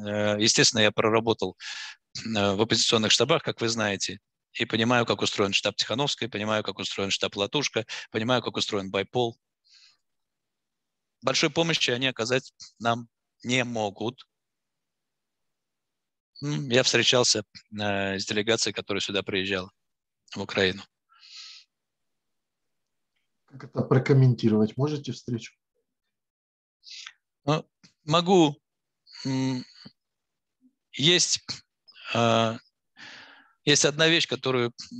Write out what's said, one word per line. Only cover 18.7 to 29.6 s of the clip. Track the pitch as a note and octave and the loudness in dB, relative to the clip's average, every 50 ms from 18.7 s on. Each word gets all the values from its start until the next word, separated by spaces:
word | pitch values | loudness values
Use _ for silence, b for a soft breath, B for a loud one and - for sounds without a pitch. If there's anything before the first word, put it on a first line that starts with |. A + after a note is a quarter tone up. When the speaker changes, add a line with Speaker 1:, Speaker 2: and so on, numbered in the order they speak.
| F#2+ | -4
Speaker 1:
которая | A2 - - G2+ F#2+ | -6 -6 -4 -4 -4
сюда | - - G2 G2 F#2 | -4 -2 -4 -4 -4
приезжала, | - G#2 F#2+ F#2+ G2 G2 F#2 F#2 G2 _ _ _ _ _ _ _ _ _ _ _ - - | -2 -4 -4 -2 -2 -4 -6 -6 -10 _ _ _ _ _ _ _ _ _ _ _ -14 -10
в | G2+ | -10
Украину. | G2 - - G#2 G2 F#2+ F#2 G2 - _ _ _ _ _ B B B B B B B B B B B B _ _ _ _ _ _ _ _ _ _ _ _ _ _ _ _ _ _ _ _ _ _ _ _ _ _ _ _ _ _ _ _ _ _ _ | -8 -4 0 0 0 0 0 -4 -12 _ _ _ _ _ B B B B B B B B B B B B _ _ _ _ _ _ _ _ _ _ _ _ _ _ _ _ _ _ _ _ _ _ _ _ _ _ _ _ _ _ _ _ _ _ _
Speaker 2:
Как | _ C#3 C3 - | _ -20 -20 -16
это | - - B2+ | -10 -6 -4
прокомментировать? | A2 - C#3 C3 C3 - C#3 C3 C3 B2+ A#2 - - A2 G#2+ G#2+ G#2+ G#2+ - | 0 2 2 2 4 6 6 8 8 6 6 4 4 4 4 4 4 2 0
Можете | B2 C#3+ D3+ D3+ C3+ C#3 B2 | -2 -2 -2 -2 -4 -6 -8
встречу? | A#2 - - - B2 A2 - - _ _ _ _ _ _ _ _ _ _ _ _ _ _ _ _ _ _ _ _ _ _ _ _ _ _ - B B B B B B B B _ _ _ - | -12 -10 -8 -8 -8 -8 -8 -12 _ _ _ _ _ _ _ _ _ _ _ _ _ _ _ _ _ _ _ _ _ _ _ _ _ _ -20 B B B B B B B B _ _ _ -4
Speaker 1:
Ну, | C#3+ D3+ D#3 - _ _ _ _ - _ _ - | -2 -2 -2 -4 _ _ _ _ -20 _ _ -2
могу. | D3+ D3+ F3 E3+ F3+ G3+ F3+ D#3+ C#3+ D3 - _ _ _ _ _ _ _ _ _ _ - - - | 0 2 2 4 6 6 6 6 6 2 -2 _ _ _ _ _ _ _ _ _ _ -16 -8 -6
М, | C3+ C3 C3 C3 C3 C3 B2+ | -4 -2 0 -2 -2 -2 -4